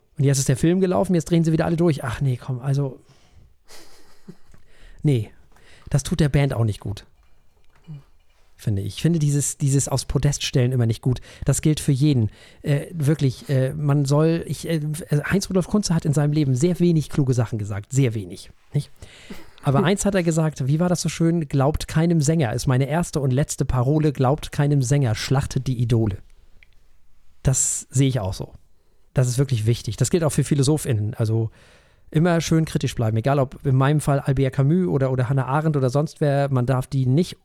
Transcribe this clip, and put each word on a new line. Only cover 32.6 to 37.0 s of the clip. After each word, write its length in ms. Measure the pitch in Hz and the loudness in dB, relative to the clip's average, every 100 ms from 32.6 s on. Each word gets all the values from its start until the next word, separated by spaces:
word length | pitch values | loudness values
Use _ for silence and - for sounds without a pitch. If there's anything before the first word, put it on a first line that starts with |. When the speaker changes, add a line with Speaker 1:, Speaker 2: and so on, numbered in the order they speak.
| 160 | 0
Speaker 1:
kritisch 300 | 151 135 - | -2 -4 -2
bleiben, 220 | 113 113 | -2 0
egal 220 | 120 143 | 0 2
ob 260 | 131 - 147 | 0 -2 0
in 100 | 131 | 2
meinem 240 | 135 151 | 4 2
Fall 200 | 147 139 | 2 0
Albert 340 | - 135 131 | 0 0 0
Camus 340 | - 135 175 180 | 2 2 2 2
oder, 240 | 151 131 | 0 0
oder 160 | 131 120 | 0 0
Hannah 200 | 135 123 | 0 0
Arendt 280 | 143 156 143 | 0 0 0
oder 140 | 131 | 0
sonst 320 | 139 156 - | 0 -2 -2
wer, 280 | 147 139 139 | 0 0 0
man 140 | 131 120 | 0 0
darf 220 | 127 131 | 0 -2
die 180 | 135 | -2